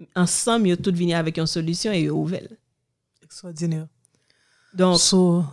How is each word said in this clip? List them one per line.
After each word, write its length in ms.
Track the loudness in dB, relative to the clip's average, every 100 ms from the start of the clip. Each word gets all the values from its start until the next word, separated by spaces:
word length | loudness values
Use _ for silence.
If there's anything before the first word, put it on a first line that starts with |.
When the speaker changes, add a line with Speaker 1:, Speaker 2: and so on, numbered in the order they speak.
| -10 -2
Speaker 1:
ansanm, 500 | 0 0 0 2 2
yo 100 | 0
tout 160 | 0 0
vini 180 | 0
avèk 240 | 0 -2 -2
yon 40 | -2
solisyon 440 | -2 -4 -4 -2
e 120 | -2 0
yo 100 | -2
ouvè 240 | -4 -6
l. 60 | -10 -20 _ _ _ _ _ _
Speaker 2:
Extraordinaire. 640 | _ -20 -14 -6 -4 -4 -8 _ _ _ _ _ _ _ _
Speaker 1:
Donc, 260 | 2 4 4
Speaker 2:
So, 460 | 4 4 4 4 0